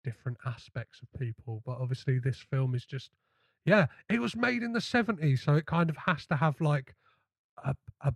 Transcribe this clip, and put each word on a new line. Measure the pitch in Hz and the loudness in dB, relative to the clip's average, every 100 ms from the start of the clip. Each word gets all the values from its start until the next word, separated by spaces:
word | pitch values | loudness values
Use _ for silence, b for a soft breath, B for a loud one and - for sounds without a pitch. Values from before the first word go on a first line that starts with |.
different | - 110 127 120 135 | -10 -8 -8 -8 -8
aspects | 117 - - 113 - | -10 -12 -14 -14 -18
of | - - | -18 -10
people. | 123 110 - 110 117 | -8 -8 -12 -12 -10
But | 123 | -6
obviously | 127 131 - 127 | -6 -4 0 0
this | 127 123 | 0 -4
film | - 135 131 123 | -4 -2 0 -2
is | - | -6
just, | 135 - _ _ _ _ _ - | -12 -12 _ _ _ _ _ 4
yeah, | 208 143 b b | 4 4 b b
it | 226 | 0
was | 233 220 | 0 0
made | 247 240 | 0 0
in | 233 | -2
the | 233 | -4
seventies, | - 247 233 190 151 131 | 0 0 0 0 2 2
so | - 147 | 4 2
it | - | 4
kind | 165 165 | 0 0
of | 151 | 0
has | - 151 - | -2 -2 0
to | 139 | 0
have, | 156 139 | 2 2
like, | 156 147 131 - _ _ _ _ _ - | 0 0 -4 -20 _ _ _ _ _ -10
a, | 135 135 - - | -6 -6 -10 -6
a | 143 | -4